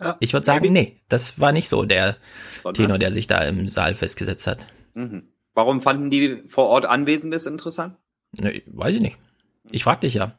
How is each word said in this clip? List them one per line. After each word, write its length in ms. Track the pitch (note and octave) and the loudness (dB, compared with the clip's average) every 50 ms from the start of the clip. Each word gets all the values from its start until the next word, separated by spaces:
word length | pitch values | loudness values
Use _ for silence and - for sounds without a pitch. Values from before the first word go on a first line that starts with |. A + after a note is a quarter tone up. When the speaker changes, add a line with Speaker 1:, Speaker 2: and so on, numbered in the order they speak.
Speaker 1:
Ja. 160 | F3+ E3+ E3 - | -6 -6 -2 -2
Speaker 2:
Ich 140 | - A#2 | -2 0
würd 120 | - C#3 C#3+ | 0 0 2
sagen, 200 | - C#3+ D3+ F#3 | 2 2 4 4
Speaker 1:
Maybe. 80 | F3+ | 4
Speaker 2:
nee, 240 | F#3 F3+ - - - _ _ - | 6 4 4 2 -4 _ _ -2
das 300 | B2 A#2+ A#2+ - - - | 0 0 0 -2 -2 2
war 140 | D3 C#3+ | 2 2
nicht 160 | D3 D#3+ E3 - | 2 2 0 0
so 160 | - - G2+ | 0 0 2
der 320 | G#2 F#2+ F#2 F#2+ G2 - - _ - - - - - - - - | 2 2 2 2 0 -2 -4 _ -20 -20 -20 -20 -18 -16 -12 -10
Speaker 1:
Sondern? 100 | F#2 F#2+ - G#2+ | -6 0 2 2
Speaker 2:
Tenor, 120 | G2+ G2 F#2+ | 2 4 2
der 140 | - F#2 | 0 0
sich 160 | G2+ G2+ A2 - | -2 -2 -2 0
da 100 | F#2+ F2+ D#2 | 2 2 2
im 240 | D2 F#2 F#2+ F#2+ G2 | 0 0 -2 -4 -4
Saal 260 | - - F2 D#2+ G2+ | -2 -2 0 0 -2
festgesetzt 540 | - - E2 - - G2 F#2+ F#2 - - - | -2 -4 -6 -6 -6 -6 -6 -6 -6 -4 -6
hat. 100 | - - - - - _ - _ - | -6 -6 -10 -20 -20 _ -20 _ -12
Speaker 1:
Mhm. 340 | A#2 B2 A#2+ G#2 F#2 - _ _ _ _ _ - | -10 -10 -10 -10 -12 -14 _ _ _ _ _ 0
Warum 260 | A2+ A2+ B2 C3+ B2+ | 2 2 2 2 2
fanden 300 | B2+ C#3 C3+ C#3+ C#3+ C#3+ | 2 0 0 0 0 0
die 320 | C#3 C#3 C#3+ C#3 B2+ A2+ - - | 2 2 2 0 -2 -4 -10 -4
vor 180 | - - C3 | 2 2 4
Ort 200 | G#2 A#2 C3+ - | 6 4 4 4
Anwesendes 600 | - A#2+ C3+ C#3+ C#3+ D#3 D3+ D#3 D#3+ D#3+ E3 D#3+ | 2 0 0 2 0 0 -2 -2 -6 -6 -6 -6
interessant? 480 | E3 D3+ D#3 - E3+ E3 - E3 F#3 F#3 _ _ _ _ _ _ _ - | -8 -10 -10 -10 -10 -8 -8 -10 -10 -12 _ _ _ _ _ _ _ -10
Speaker 2:
Ne, 260 | - - G#2 - - - | -6 -6 -6 -6 -6 -12
weiß 300 | - - - - C3 G3 | -14 -10 -6 -4 -2 0
ich 40 | A#3 | 0
nicht. 160 | G#3+ - - - _ _ _ _ _ _ _ _ _ - | 0 -2 -4 -8 _ _ _ _ _ _ _ _ _ -10
Ich 120 | - - | -8 -2
frag 200 | - A#2+ - - | 0 0 0 0
dich 100 | - C3+ | 0 -2
ja. 220 | A#2 G#2 F#2+ A2 - | -2 -2 -4 -4 -8